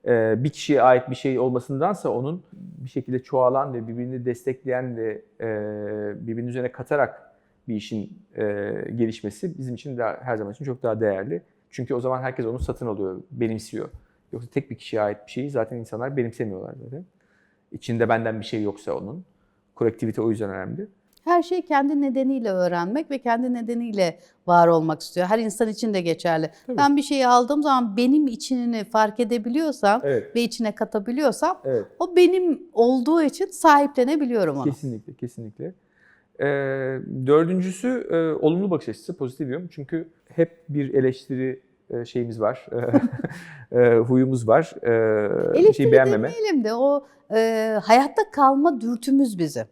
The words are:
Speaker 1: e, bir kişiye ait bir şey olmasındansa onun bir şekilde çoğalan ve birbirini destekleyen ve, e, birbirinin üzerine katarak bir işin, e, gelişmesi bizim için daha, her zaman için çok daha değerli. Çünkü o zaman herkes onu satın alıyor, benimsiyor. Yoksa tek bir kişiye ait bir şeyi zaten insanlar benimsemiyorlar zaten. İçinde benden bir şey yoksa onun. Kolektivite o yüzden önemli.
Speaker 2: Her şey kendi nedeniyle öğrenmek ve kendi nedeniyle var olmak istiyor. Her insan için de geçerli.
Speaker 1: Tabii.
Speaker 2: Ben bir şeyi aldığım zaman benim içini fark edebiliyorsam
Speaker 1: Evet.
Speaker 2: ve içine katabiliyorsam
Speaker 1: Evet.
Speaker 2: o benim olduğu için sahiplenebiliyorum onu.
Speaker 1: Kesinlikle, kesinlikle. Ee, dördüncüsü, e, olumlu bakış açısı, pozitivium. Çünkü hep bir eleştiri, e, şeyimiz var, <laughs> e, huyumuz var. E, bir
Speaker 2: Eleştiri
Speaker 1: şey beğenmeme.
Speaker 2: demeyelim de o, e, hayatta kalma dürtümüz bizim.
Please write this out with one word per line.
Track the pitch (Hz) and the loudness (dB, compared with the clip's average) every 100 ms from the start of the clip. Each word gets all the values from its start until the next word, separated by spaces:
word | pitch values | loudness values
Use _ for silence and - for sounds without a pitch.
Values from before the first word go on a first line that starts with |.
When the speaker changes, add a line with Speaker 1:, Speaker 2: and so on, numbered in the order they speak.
| - | 2
Speaker 1:
e, | 120 110 110 | 2 2 0
bir | 143 | -2
kişiye | - - 139 | -4 0 4
ait | 123 127 127 | 6 6 2
bir | |
şey | 123 139 127 | -6 -4 0
olmasındansa | 127 123 120 135 175 196 147 | 0 -2 -4 -4 -2 -2 -4
onun | 110 135 180 _ | -4 -4 -8 _
bir | - 185 - 127 | -20 -20 -16 -10
şekilde | 139 123 127 | -8 -6 -8
çoğalan | - 135 123 135 139 | -2 2 2 2 -4
ve | 120 113 | -8 -8
birbirini | 117 123 127 | -10 -8 -6
destekleyen | 123 120 - 131 131 123 127 117 | -6 -4 -6 -6 -4 -4 -4 -6
ve, | 113 107 _ _ | -6 -8 _ _
e, | 113 107 107 104 104 107 104 107 113 | -6 -6 -6 -8 -8 -6 -8 -8 -10
birbirinin | 113 123 | -8 -8
üzerine | 127 123 | -6 -8
katarak | - 123 147 123 - _ _ _ _ - | -8 -4 0 0 -2 _ _ _ _ -8
bir | |
işin, | 107 - 110 98 - _ - | -8 -6 -8 -10 -16 _ -6
e, | 107 101 104 104 - | -4 -4 -6 -6 -6
gelişmesi | 117 113 110 104 - 185 151 | -2 -2 -2 -10 -8 -10 -8
bizim | 131 | -10
için | 120 147 123 | -10 -10 -6
daha, | 110 - | -4 -4
her | 123 110 | -6 -6
zaman | 101 | -6
için | 113 | -8
çok | 139 123 | -8 -4
daha | 117 110 | -2 0
değerli. | 110 95 107 170 _ _ _ | 0 0 -4 -8 _ _ _
Çünkü | - 120 | -10 -4
o | 123 | -2
zaman | 127 127 | -2 -2
herkes | 131 123 | -4 -4
onu | 113 123 | -6 -4
satın | - 123 120 | -6 -6 -6
alıyor, | 101 98 92 - | -4 -6 -6 -14
benimsiyor. | 123 113 110 - 107 - - _ _ _ | -4 -4 -4 -8 -10 -10 -14 _ _ _
Yoksa | 120 120 | -14 -6
tek | 139 - | -8 -8
bir | |
kişiye | 110 - 110 | -16 -8 -2
ait | 104 104 - | -2 -4 -10
bir | |
şeyi | 123 143 | -8 -4
zaten | 139 110 120 | -4 -4 -8
insanlar | 110 110 131 143 | -10 -8 -6 -4
benimsemiyorlar | 117 - 110 92 - 131 | -4 -4 -8 -8 -12 -16
zaten. | 120 139 180 _ _ _ _ _ _ | -16 -18 -18 _ _ _ _ _ _
İçinde | - - 117 113 | -14 -6 0 2
benden | 113 113 110 | 2 0 -6
bir | |
şey | 101 113 | -6 -4
yoksa | 104 101 - | -4 -6 -8
onun. | - 98 160 - _ _ _ _ | -8 -8 -14 -18 _ _ _ _
Kolektivite | - 117 110 113 107 | -2 -2 0 -6 -2
o | 113 | -2
yüzden | 107 101 | -2 -6
önemli. | 95 98 143 208 _ _ _ | -8 -10 -10 -12 _ _ _
Speaker 2:
Her | 320 349 | 0 0
şey | 339 359 | 0 -6
kendi | 320 285 277 294 | 0 0 2 0
nedeniyle | 277 254 262 269 226 | 0 0 -2 -2 -2
öğrenmek | 185 180 175 175 269 320 | 0 0 0 -2 -4 -6
ve | 277 | -6
kendi | 247 233 254 | -2 0 0
nedeniyle | 240 226 233 233 202 175 - _ _ - | -4 -4 -6 -4 0 0 -2 _ _ 4
var | 175 170 | 6 8
olmak | 165 160 156 | 6 2 -4
istiyor. | - 180 180 | -6 -4 0
Her | 226 | 2
insan | 220 - 226 | 0 -2 -2
için | 208 220 | -2 -2
de | 196 | 0
geçerli. | 170 160 175 160 160 - - | -2 -2 0 0 -2 -8 -6
Speaker 1:
Tabii. | 247 | 2
Speaker 2:
Ben | 285 285 | 4 4
bir | |
şeyi | 285 285 247 | 2 2 6
aldığım | 247 247 294 | 4 4 0
zaman | 294 262 240 196 | 2 2 2 0
benim | 254 302 277 | 4 4 2
içini | 226 - 254 240 226 | -4 -4 -2 -2 -4
fark | 208 220 214 214 | 0 2 2 0
edebiliyorsam | 233 240 226 269 320 - 202 220 | -2 0 -2 -2 -2 2 2 2
Speaker 1:
Evet. | - 123 - | 2 0 0
Speaker 2:
ve | 233 | -2
içine | 240 - 220 | -2 -2 -4
katabiliyorsam | 208 220 214 202 247 285 - 311 370 | -2 -4 -4 -4 0 0 2 -2 -2
Speaker 1:
Evet. | 277 254 190 - | -2 -2 -2 -6
Speaker 2:
o | 359 | 0
benim | 349 349 370 359 247 - | 6 6 6 0 -2 -4
olduğu | 208 233 262 240 330 | 2 4 4 2 2
için | 294 - | 2 -2
sahiplenebiliyorum | 392 - 320 285 285 277 247 311 262 233 170 139 | -8 4 6 6 4 0 0 0 0 0 0 0
onu. | |
Speaker 1:
Kesinlikle, | 135 131 139 110 - | -4 -4 -8 -10 -14
kesinlikle. | 120 120 - 113 - 165 190 _ _ _ _ _ - | -14 -12 -12 -16 -12 -12 -12 _ _ _ _ _ -4
Ee, | 139 139 135 135 131 131 - 131 | -2 -2 -4 -4 -4 -6 -8 -6
dördüncüsü, | 131 151 170 185 185 175 247 247 - | 4 4 4 0 -2 -4 -4 -4 -2
e, | 165 160 151 | 0 0 2
olumlu | 156 175 196 | 2 2 0
bakış | 160 - | -2 -4
açısı, | 110 - 175 | -10 -12 -8
pozitivium. | 131 127 139 139 180 | -8 -6 -8 -8 -10
Çünkü | - 135 165 165 _ _ | -16 -8 -8 -8 _ _
hep | - 165 _ - | -2 -2 _ -8
bir | 143 135 | -6 0
eleştiri, | 139 131 127 - 131 131 127 _ _ _ | 2 2 -2 -8 -6 -6 -8 _ _ _
e, | 120 | -10
şeyimiz | 117 127 120 113 | -6 -6 -6 -2
var, | 107 127 - 120 123 - 240 - | -2 -2 -8 -4 2 2 2 -4
<laughs> | - - - - 120 | -10 -12 -18 -20 -2
e, | 123 120 113 | 4 6 6
huyumuz | 113 127 131 127 110 | 4 2 2 0 4
var. | 127 160 - | 4 4 -4
E, | 120 113 110 107 104 - - | 0 2 4 2 0 0 2
bir | - | 6
Speaker 2:
Eleştiri | 403 | 6
Speaker 1:
şey | 403 139 | 6 6
beğenmeme. | - - - 277 | 6 6 2 0
Speaker 2:
demeyelim | 466 427 302 | -2 0 0
de | 214 | 0
o, | 233 277 285 277 _ _ | 0 0 0 -4 _ _
e, | 220 226 220 220 214 | 0 2 0 0 -2
hayatta | 196 240 285 294 415 | 6 6 6 0 -2
kalma | - 269 277 320 254 | 4 4 6 2 0
dürtümüz | 226 233 - 277 262 185 | -4 -4 2 2 2 0
bizim. | 156 123 107 | -4 -4 -10